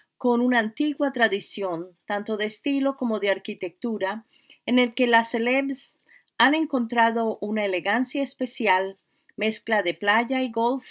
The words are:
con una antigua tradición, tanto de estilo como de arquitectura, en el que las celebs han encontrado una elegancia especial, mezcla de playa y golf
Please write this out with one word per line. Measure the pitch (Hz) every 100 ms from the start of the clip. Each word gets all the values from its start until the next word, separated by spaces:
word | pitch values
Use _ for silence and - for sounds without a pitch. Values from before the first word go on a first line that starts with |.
| _ -
con | 247 240
una | 247 247
antigua | 220 - 302 285 285
tradición, | 269 226 196 - - 190 165 180 _ -
tanto | 208 208 214
de | 214
estilo | - 285 277 269 269
como | 240 214
de | 196
arquitectura, | 190 - 160 180 - 240 214 190 220 - _ _ _ -
en | 247
el | 247
que | 240 240
las | 233 226
celebs | 233 233 262 277 262 - _ _ _ _ -
han | 254
encontrado | 311 302 262 226 233 226 226 226 -
una | 214 220 208
elegancia | 180 175 226 254 285
especial, | 269 - 254 - 214 185 196 196 _ _ _ -
mezcla | 214 220 - 214
de | 175 160
playa | 202 214 240 262
y | 254
golf | 226 233 262 -